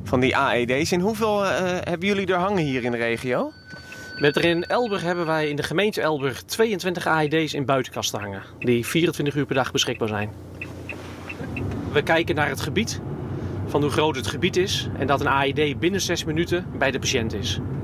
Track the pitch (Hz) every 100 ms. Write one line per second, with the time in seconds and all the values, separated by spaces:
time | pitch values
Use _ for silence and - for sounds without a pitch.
0 | - 131 131 - 139 113 120 131 160 180
1 | 185 220 220 208 196 131 165 180 - 170
2 | 190 196 190 180 185 202 151 131 120 117
3 | 117 117 131 123 285 302 - - - -
4 | - - 143 147 165 170 175 202 247 196
5 | 165 175 165 160 151 147 135 160 214 -
6 | 151 151 135 120 - - 226 196 185 175
7 | 170 160 151 160 156 143 131 135 127 -
8 | 104 110 101 95 - - 120 120 117 165
9 | 165 151 147 139 135 135 123 - - 120
10 | 113 107 104 - - - - - - -
11 | - - - - - - - - - 147
12 | 147 165 165 156 147 135 - 131 226 -
13 | - - - - - - - 147 143 143
14 | 156 139 113 127 185 180 190 - - -
15 | 135 139 143 139 139 139 151 123 165 196
16 | - 170 160 156 170 175 175 127 135 127
17 | 92 127 113 104 92 - - -